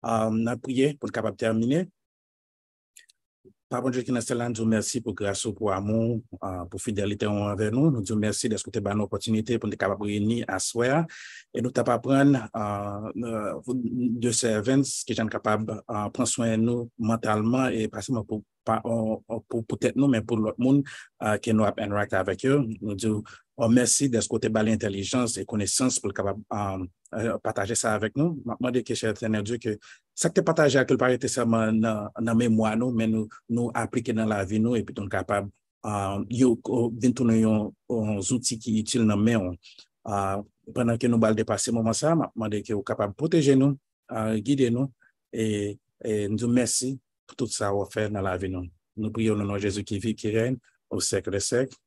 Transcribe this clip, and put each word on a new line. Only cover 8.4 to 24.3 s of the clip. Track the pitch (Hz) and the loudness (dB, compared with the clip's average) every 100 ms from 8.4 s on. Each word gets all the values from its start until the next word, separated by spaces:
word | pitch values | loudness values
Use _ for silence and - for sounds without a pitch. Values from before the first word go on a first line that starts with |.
| 120 | -2
de | 104 | -2
ce | |
que | - | -4
tu | 110 101 | -4 -2
as | |
l'opportunité | 104 104 101 - 110 107 117 | -2 -2 -4 -2 -2 0 -2
pour | 110 | -2
nous | 98 | -2
capables | 98 98 | -2 0
de | 104 | -2
réunir | 104 104 117 113 | 0 0 0 -2
à | 95 | -4
soir. | - 117 120 143 160 - - - - - | -4 0 2 2 0 -6 -18 -20 -12 -4
Et | |
nous | 120 | -2
t'apprendre, | 123 120 117 117 135 143 135 107 113 | 0 2 0 2 6 6 6 2 -6
euh, | 104 101 101 101 107 - | -4 -4 -4 -6 -8 -6
euh, | 117 113 104 76 - | -4 -4 -4 -6 -4
de | 127 117 123 123 120 120 | -2 -2 -2 -2 0 0
servants | 113 123 107 107 135 | 0 2 0 2 2
qui | 135 - - 113 | 2 -4 -6 -2
sont | 110 | -2
capables, | 104 110 107 110 107 - | -2 0 0 0 -6 -6
euh, | 107 104 | -4 -4
prendre | - 123 | -2 -2
soin | - 117 110 | 0 0 2
de | |
nous | 113 120 117 _ | 2 0 -4 _
mentalement | 110 117 117 107 107 127 127 | -2 0 0 0 2 2 0
et | 113 107 | 0 -4
pas | 107 | -4
seulement | 104 127 | -4 -4
pour, | 101 110 - _ | -4 -8 -10 _
pas, | - 110 113 | -2 -2 0
euh, | 117 110 110 _ 113 - | -2 0 -4 _ -10 -6
pour, | 117 113 | -6 -4
pour | 107 | -2
peut-être | 123 - | 0 4
nous, | 139 | 4
mais | 117 | 4
pour | 110 113 | 2 0
l'autre | 107 - | 0 0
monde, | 120 139 139 - - _ | 4 4 2 -8 -20 _
euh, | 107 107 | 0 0
qui | - | 2
nous | 110 | 4
a | 104 104 | 4 0
interact | 104 101 101 | -2 -2 0
avec | 98 92 95 131 | 0 0 0 2
eux. | 143 123 110 | 2 2 -4
Nous | 104 | -6
disons, | 98 110 107 110 - _ - | -2 0 -2 -4 -16 _ -2
oh, | 117 | 4
merci | 120 123 - 139 | 6 6 2 2
de | 117 | 2
ce | |
côté | 104 | 0